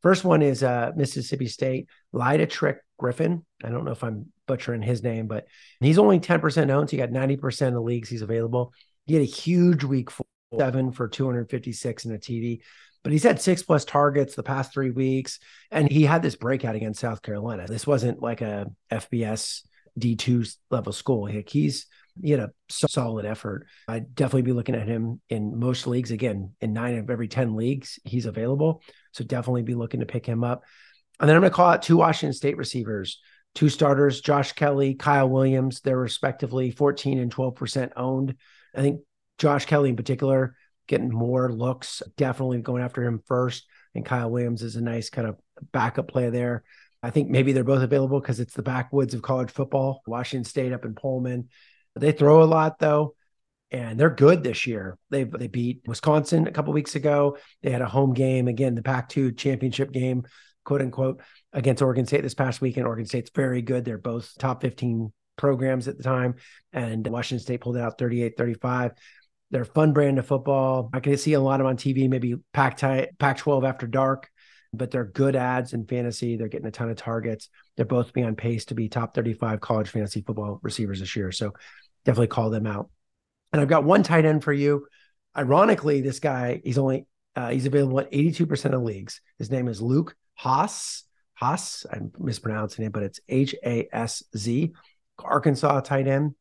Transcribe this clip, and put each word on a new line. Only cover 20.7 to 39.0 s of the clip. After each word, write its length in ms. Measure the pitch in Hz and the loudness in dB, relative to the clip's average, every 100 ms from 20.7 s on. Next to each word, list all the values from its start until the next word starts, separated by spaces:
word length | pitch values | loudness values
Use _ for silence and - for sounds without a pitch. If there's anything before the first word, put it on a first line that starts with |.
| 123 107 | -4 -4
school. 320 | - - 120 | -6 -2 -2
He, 180 | 104 104 101 | -2 -8 -4
he's, 380 | 143 147 127 - _ _ - | 0 0 -2 -12 _ _ -8
he 100 | 156 | -2
had 80 | 139 | 0
a 120 | 107 _ _ | -2 _ _
so-, 180 | - 151 | -2 -2
solid 380 | - 117 110 | 0 -4 -4
effort. 420 | 104 110 104 95 - _ - | -6 -8 -8 -10 -12 _ -10
I'd 280 | 113 123 | -10 -8
definitely 260 | 123 131 135 | -2 0 2
be 100 | 123 | 0
looking 220 | 120 117 | -2 -2
at 120 | 117 104 | -4 -4
him 340 | 117 113 117 _ | -4 -4 -8 _
in 300 | 113 107 117 | -6 -4 -2
most 280 | 123 127 123 | -2 -2 -2
leagues. 240 | 123 117 | -4 -4
Again, 420 | 113 123 101 95 - | -4 -2 -4 -8 -8
in 120 | 113 | -6
nine 240 | 107 123 117 | -4 -4 -4
of 120 | 107 | -4
every 180 | 117 113 | -6 -4
ten 280 | 127 120 | -2 -2
leagues, 440 | 110 117 135 - - | 0 -2 -4 -8 -16
he's 220 | - 123 | -6 -4
available. 560 | 113 107 117 139 156 160 - _ _ | -4 -4 -2 2 0 0 -10 _ _
So 100 | - | -12
definitely 400 | 120 123 120 123 | -6 -4 -2 -2
be 120 | 113 | -2
looking 260 | 120 117 123 | -4 -4 -6
to 40 | |
pick 200 | - 123 | -4 -6
him 180 | - 117 | -4 -2
up. 200 | 120 123 _ _ - _ _ _ | -2 -4 _ _ -20 _ _ _
And 100 | 147 | 6
then 60 | |
I'm 60 | 160 | 8
gonna 120 | 185 | 6
call 160 | 180 180 | 6 6
out 140 | - | 6
two 140 | - 165 | 6 6
Washington 360 | 160 156 151 | 6 4 -2
State 240 | 131 143 143 | -2 -2 -2
receivers, 600 | 123 127 110 104 92 - _ _ _ | -6 -6 -4 -6 -8 -14 _ _ _
two 160 | - 151 | 2 2
starters, 520 | - 147 139 143 127 | 4 4 6 4 2
Josh 320 | - 143 135 | 0 2 0
Kelly, 420 | - 147 139 139 | 0 0 2 0
Kyle 340 | 135 151 143 131 | 0 2 4 4
Williams. 520 | 131 135 131 131 127 | 4 4 2 0 -2
They're 160 | 135 127 | -2 0
respectively 760 | 120 - 139 - 127 127 127 | -2 -2 -4 -2 -4 -2 -4
fourteen 480 | - 143 139 139 135 | 2 0 2 -2 -2
and 120 | 120 | -2
twelve 240 | 123 131 | -2 -4
percent 380 | 127 135 139 123 | -4 -6 -4 -6
owned. 400 | - 127 131 135 127 _ _ _ | -6 -4 -2 -4 -6 _ _ _
I 60 | - | -2
think 200 | 139 - | 0 0